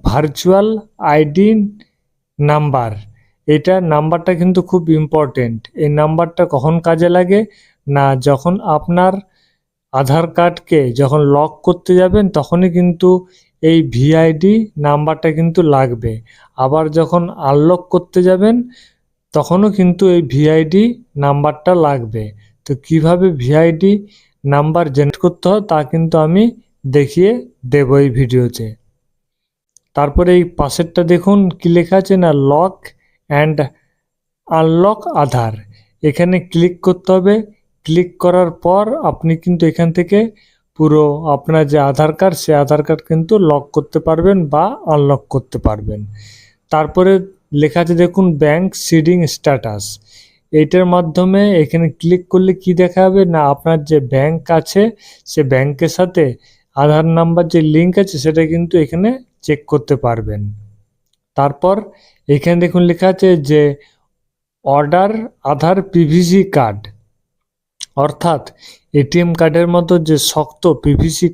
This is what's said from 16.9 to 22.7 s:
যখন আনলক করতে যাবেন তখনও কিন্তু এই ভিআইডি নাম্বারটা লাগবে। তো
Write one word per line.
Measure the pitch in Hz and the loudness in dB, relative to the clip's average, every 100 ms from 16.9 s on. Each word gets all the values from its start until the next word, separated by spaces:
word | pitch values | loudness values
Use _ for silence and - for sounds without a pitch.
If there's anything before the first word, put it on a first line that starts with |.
| 160 | -2
যখন | 160 175 175 - 139 | 0 -2 -4 -6 -2
আনলক | 143 160 175 - | 2 2 0 -2
করতে | 180 180 185 180 | -4 -2 0 2
যাবেন | 185 208 240 240 - _ _ _ _ _ | 2 2 0 -4 -14 _ _ _ _ _
তখনও | 151 - 180 214 196 | -4 0 0 2 2
কিন্তু | 180 175 190 175 | 0 2 2 2
এই | 139 | 0
ভিআইডি | 135 151 160 156 190 233 240 _ 143 | 0 2 2 2 2 2 -2 _ -4
নাম্বারটা | 143 143 151 151 - 180 151 | -2 0 -2 -2 0 2 0
লাগবে। | 135 113 110 107 104 _ _ | -2 -6 -10 -10 -14 _ _
তো | - | -8